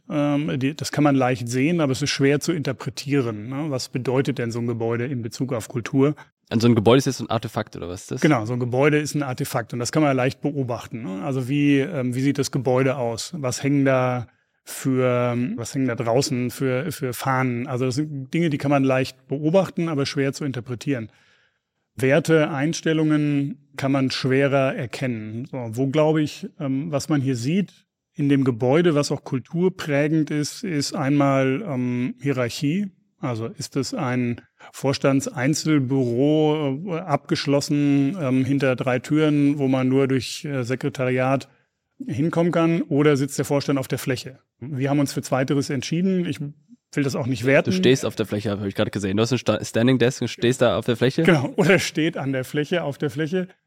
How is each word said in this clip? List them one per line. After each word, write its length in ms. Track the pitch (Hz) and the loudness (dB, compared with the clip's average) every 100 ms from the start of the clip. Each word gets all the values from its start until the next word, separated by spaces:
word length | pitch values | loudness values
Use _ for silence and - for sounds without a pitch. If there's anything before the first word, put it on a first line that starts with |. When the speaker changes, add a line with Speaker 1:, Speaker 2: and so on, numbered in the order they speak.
| - | -6
Speaker 1:
ähm, 500 | 147 147 143 156 151 | -2 0 0 -2 -2
die, 160 | 131 156 | -2 -4
das 180 | - | -6
kann 100 | - | 2
man 120 | 147 135 | 4 4
leicht 340 | 127 127 117 | 2 0 -2
sehen, 320 | 127 143 175 | 0 0 2
aber 100 | 147 | 0
es 100 | 131 | 0
ist 80 | 143 | -2
schwer 300 | - 139 143 | 2 2 2
zu 140 | - | 0
interpretieren, 960 | 165 139 127 - - 139 143 117 107 107 | -4 -4 -6 -8 -10 -2 0 0 -4 -8
ne? 160 | 135 156 | -6 -4
Was 220 | 131 - | -6 -6
bedeutet 480 | 139 123 127 139 127 | -6 0 0 0 -2
denn 140 | 120 | -4
so 80 | 113 | -4
ein 80 | 120 | -4
Gebäude 380 | 117 113 117 120 | -2 -2 -2 -2
in 160 | 135 | -4
Bezug 300 | 110 - 127 | -6 -6 -4
auf 160 | 123 98 | -4 -6
Kultur? 480 | 120 107 135 139 151 - _ - | -8 -2 2 2 2 -8 _ -4
Speaker 2:
Und 120 | 117 | 4
so 80 | 117 | 6
ein 60 | 117 | 6
Gebäude 240 | 101 127 | 8 6
ist 60 | 135 | 6
jetzt 120 | 123 | -2
so 80 | 117 | -2
ein 40 | |
Artefakt, 460 | 113 113 - 107 92 | -4 -4 -6 -8 -8
oder 140 | 85 | -10
was 140 | 90 | -10
ist 80 | - | -10
das? 100 | 131 | 0
Speaker 1:
Genau, 240 | 160 131 107 | 2 2 0
so 80 | |
ein 80 | 123 | -4
Gebäude 360 | 123 123 147 147 | -2 2 4 2
ist 160 | 151 | 0
ein 100 | 151 | -4
Artefakt 500 | 143 123 135 131 113 | -4 -4 -4 -4 -4
und 60 | 120 | -6
das 120 | 120 | -2
kann 120 | 160 | 2
man 120 | 151 131 | 2 2
leicht 240 | 127 - | 0 -2
beobachten, 640 | 147 143 123 113 - 113 | -4 -4 -4 -4 -8 -12
ne? 180 | 135 190 | -10 -8
Also 280 | 180 131 123 | -4 -4 -2
wie, 300 | 147 143 139 | 2 4 4
ähm, 360 | 135 147 127 123 | 2 -2 -2 0
wie 60 | |
sieht 180 | 139 135 | 0 0
das 100 | 131 | -2
Gebäude 460 | 147 131 127 135 131 | -2 2 2 2 0
aus? 380 | 120 113 - 170 | -4 -4 -8 -6
Was 260 | 131 120 | -6 -2
hängen 220 | 139 143 | 0 2
da 440 | 135 131 127 123 113 _ _ _ | 4 2 2 -2 -6 _ _ _
für, 720 | - - 135 131 127 123 123 120 120 120 | -16 -8 -2 0 2 2 0 -2 -4 -6
was 180 | 113 143 | -6 -2
hängen 120 | 131 | -2
da 80 | 117 | -2
draußen 540 | 117 117 143 123 123 | 0 2 2 -2 -4
für, 440 | - 135 127 165 | -4 -2 -2 -4
für 180 | 131 131 | -6 -8
Fahnen? 560 | 120 - 131 127 120 127 | -6 -2 0 0 -2 -4
Also 200 | 127 131 | -4 -2
das 80 | 120 | -2
sind 380 | 156 143 131 | -4 -6 -4
Dinge, 160 | 165 170 | 0 0
die 80 | 143 | 0
kann 140 | 143 | 0
man 140 | 143 135 | 2 2
leicht 420 | 131 131 - - | 2 -2 -6 -8
beobachten, 640 | 139 156 190 180 - 165 | -4 2 2 2 -2 -2
aber 160 | 147 139 | -2 -2
schwer 260 | 147 139 | -2 -2
zu 140 | 135 151 | -2 -6
interpretieren. 640 | 127 110 120 - 131 110 _ _ _ _ _ _ _ _ - | -6 -8 -8 -4 -4 -6 _ _ _ _ _ _ _ _ -2
Werte, 540 | 131 147 160 160 151 | 2 4 4 4 4
Einstellungen 1080 | 139 147 160 165 156 156 151 147 143 139 139 _ - | 0 -2 -2 0 0 2 2 2 0 -2 -6 _ -6
kann 160 | 135 | 0
man 180 | 139 131 | 0 0
schwerer 640 | - 135 131 139 139 135 | -2 2 4 4 4 2
erkennen. 720 | 202 123 - 135 117 107 110 135 | -2 -6 -6 -6 -6 -8 -10 -8
So, 180 | 135 120 | -8 -8
wo, 120 | 110 135 | -2 0
glaube 360 | 147 151 156 | 2 2 2
ich, 260 | 151 - - - | 0 -4 -14 -8
ähm, 320 | 143 135 165 | -4 -4 -2
was 160 | 143 - | -4 0
man 120 | 151 | 0
hier 140 | 131 123 | 0 -2
sieht 500 | 120 180 180 _ _ _ _ - | 0 -2 -2 _ _ _ _ -2
in 140 | 143 | 2
dem 160 | 139 135 | 2 2
Gebäude, 500 | 113 123 147 175 147 | 2 4 4 4 4
was 160 | 143 | 0
auch 120 | 143 | -2
kulturprägend 1080 | - 131 - 170 185 185 156 139 151 160 151 | -4 -6 -4 0 0 0 -2 0 2 2 0
ist, 320 | 151 147 - | -2 -4 -6
ist 320 | 208 151 139 - | -4 -2 -2 -2
einmal, 680 | 135 143 139 135 135 135 214 | 0 2 4 4 2 0 -4
ähm, 480 | 127 123 123 123 120 | -4 -4 -2 -4 -4
Hierarchie. 680 | 139 127 120 - 147 180 202 - _ _ | -4 -2 -2 -2 -2 -2 -4 -10 _ _
Also 260 | 139 113 113 | -6 -6 -6
ist 280 | - - 147 | -10 -8 -6
es 180 | 127 | -4
ein 480 | 254 135 123 123 120 - _ - | -4 -2 -2 -2 -4 -10 _ -20
Vorstandseinzelbüro, 2000 | - 135 139 143 135 - 147 127 151 156 151 127 135 123 117 143 156 151 151 143 135 190 | -6 -4 0 2 2 0 -2 0 0 2 0 2 0 0 2 2 4 2 2 -2 -4 -6
äh, 100 | 165 | -6
abgeschlossen, 1200 | 185 139 - 156 - 143 139 147 143 143 139 196 | -2 -2 -2 -2 2 0 2 2 4 4 2 0
ähm, 240 | 135 131 | 0 2
hinter 320 | 127 139 135 127 | 2 2 2 0
drei 220 | 127 123 | 0 -2
Türen, 600 | - 151 156 147 143 147 | 0 2 4 4 2 2
wo 80 | 135 | 2
man 200 | 131 127 | 2 4
nur 200 | 135 135 | 4 4
durch, 380 | 131 - - 151 | 0 -2 -8 -6
äh, 180 | 139 | -6
Sekretariat 840 | 120 127 143 - 127 127 127 135 - _ _ _ _ - - | -4 -4 -4 -2 -2 0 2 0 -2 _ _ _ _ -16 -6
hinkommen 440 | 120 160 165 170 | -2 0 2 2
kann, 300 | 165 165 165 | 2 2 0
oder 360 | 294 139 151 139 | 0 2 4 4
sitzt 200 | 143 - | 0 -4
der 80 | 135 | -2
Vorstand 320 | 143 135 139 | -2 0 -2
auf 100 | 131 | -2
der 120 | 135 | -6
Fläche? 400 | - 123 - - _ - | -4 -6 -6 -18 _ -16
Wir 300 | 120 139 139 | -10 -4 0
haben 100 | 147 | 0
uns 140 | 139 | 0
für 80 | - | -2
Zweiteres 480 | - 131 131 143 139 | -2 0 0 0 -2
entschieden. 560 | 139 - 160 190 185 175 | -4 -4 -2 0 0 -2
Ich 140 | 143 143 - _ - _ - | -4 -8 -12 _ -20 _ -2
will 80 | |
das 120 | 139 117 | -2 -2
auch 100 | 120 | -4
nicht 180 | 123 123 | -2 4
werten. 260 | 139 147 | 4 4
Speaker 2:
Du 40 | 95 | 4
stehst 300 | 120 135 - | 4 4 2
auf 100 | - | -4
der 120 | 110 | -4
Fläche, 240 | 104 104 | -2 -2
habe 160 | 101 104 | -2 -4
ich 80 | 98 | -2
gerade 160 | 104 | -2
gesehen. 260 | 107 98 98 | -2 0 2
Du 60 | |
hast 80 | 117 | 2
ein 80 | 123 | 0
Sta-, 260 | - 107 - | 0 -2 0
Standing 320 | 113 120 131 | 2 4 4
Desk 240 | 117 - | 2 0
und 60 | 120 | -6
stehst 340 | - 120 127 | 0 0 4
da 160 | 120 92 | 2 2
auf 80 | 113 | 0
der 100 | 117 | 0
Fläche? 280 | 123 - | 2 2
Speaker 1:
Genau, 280 | 165 160 123 - | 4 4 2 0
oder 240 | 165 185 | 4 4
steht 380 | - - 160 165 | 2 -2 -2 -2
an 160 | 139 | -4
der 120 | 131 127 | -4 -4
Fläche, 380 | 147 147 175 | -4 -2 -2
auf 160 | 156 139 | -2 -4
der 100 | 151 | -4
Fläche. 380 | 135 156 185 180 _ | -4 -2 -2 -4 _